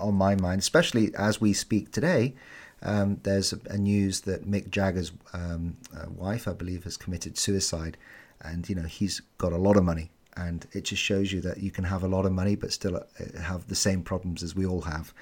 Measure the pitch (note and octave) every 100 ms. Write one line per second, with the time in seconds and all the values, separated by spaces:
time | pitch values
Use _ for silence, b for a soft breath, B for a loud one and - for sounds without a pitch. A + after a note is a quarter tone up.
0 | G#2 G2+ F#2+ G2 F2+ F#2 - E3 E3+ A#2+
1 | G#2+ - G#2 G#2+ G#2+ G2 - G#2 - -
2 | D3 D#3 B2 - B B B B - G#2
3 | G2+ G2+ G2 G2 F#2+ F#2+ - G2+ G2+ G2+
4 | G2 F#2+ - F2+ F#2 G2+ F#2+ G2+ G2 F2+
5 | E2+ E2+ - F2+ F2 E2 E2+ - - D#2
6 | E2 F2 F#2 A#2 - F2 F2+ F2+ F2 -
7 | - F2 F#2 - - G2 - E2 D#2+ -
8 | b b b b D#2 E2+ E2+ F#2 D#2+ -
9 | G2 - - - F2+ E2+ F#2+ G2+ F2 E2
10 | D#2+ _ _ - F2 E2+ - G2 - G2
11 | - G2 G2 F#2+ F2+ F2 G2 - F2+ F#2+
12 | F#2 F#2 F#2+ F#2 G2 G2+ - - G2 F2+
13 | - - - - E2+ F2+ - F#2 G2+ F#2+
14 | E2 F#2 F#2 E2+ E2+ E2+ F#2+ F2+ E2+ D#2
15 | D#2+ -